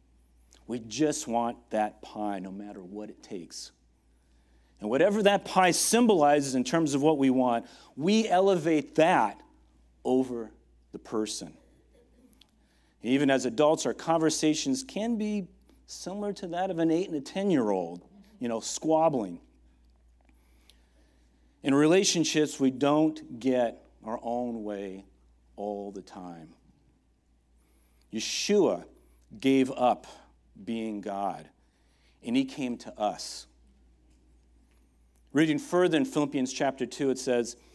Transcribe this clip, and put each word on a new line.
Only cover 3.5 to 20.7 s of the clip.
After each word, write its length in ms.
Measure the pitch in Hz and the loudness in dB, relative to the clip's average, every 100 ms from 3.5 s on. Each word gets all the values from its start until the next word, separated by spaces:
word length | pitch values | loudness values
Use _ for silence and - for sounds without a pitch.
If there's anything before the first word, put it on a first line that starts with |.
| - - _ _ _ _ _ _ _ _ _ _ - | -16 -18 _ _ _ _ _ _ _ _ _ _ -10
And 80 | 107 | -2
whatever 340 | 135 190 208 | 2 2 4
that 220 | 202 202 - | 2 2 0
pie 260 | 190 185 | 4 4
symbolizes 840 | 196 - 226 240 185 143 147 139 127 | 4 2 4 4 6 6 4 2 -2
in 100 | 123 | 0
terms 280 | 165 156 | 0 2
of 80 | 139 | 2
what 160 | 151 147 | 4 4
we 120 | 135 | 4
want, 360 | 127 127 117 - - - - | 4 2 0 -4 -18 -18 -4
we 320 | 165 220 214 | 2 2 4
elevate 680 | 180 196 180 156 156 - - | 4 4 2 2 0 0 2
that 460 | 160 160 104 - - _ _ _ _ _ | 4 4 2 -2 -20 _ _ _ _ _
over 480 | 123 131 127 120 110 - _ _ _ | 0 0 0 -6 -10 -16 _ _ _
the 80 | 104 | -18
person. 560 | - 110 107 - 82 - _ _ _ _ _ _ _ _ _ _ _ _ _ _ | -8 -4 -4 -6 -12 -18 _ _ _ _ _ _ _ _ _ _ _ _ _ _
Even 280 | 110 135 139 | 0 2 4
as 160 | 135 123 | 2 0
adults, 400 | 113 151 156 127 | 2 2 2 -2
our 80 | |
conversations 880 | - - 165 160 156 156 151 139 131 | -4 0 2 2 2 0 0 -2 -4
can 320 | - 196 226 226 | -4 -6 -4 -4
be 320 | 214 208 180 _ _ _ - | -4 -4 -8 _ _ _ -20
similar 480 | - 175 202 202 | -14 -12 -8 -8
to 140 | 196 180 | -8 -6
that 220 | 175 190 | -4 -2
of 100 | 165 | 0
an 120 | 165 | 2
eight 160 | 165 196 | 2 -2
and 80 | 151 | -6
a 60 | |
ten-year-old, 840 | 131 190 202 151 107 95 85 87 - - - - | -6 -2 2 2 2 0 -2 -10 -18 -20 -20 -8
you 100 | 123 | -6
know, 100 | 113 | -4
squabbling. 800 | - - 156 156 160 135 95 87 _ _ _ _ _ _ _ _ _ _ _ _ _ | -6 -4 2 4 4 2 -4 -10 _ _ _ _ _ _ _ _ _ _ _ _ _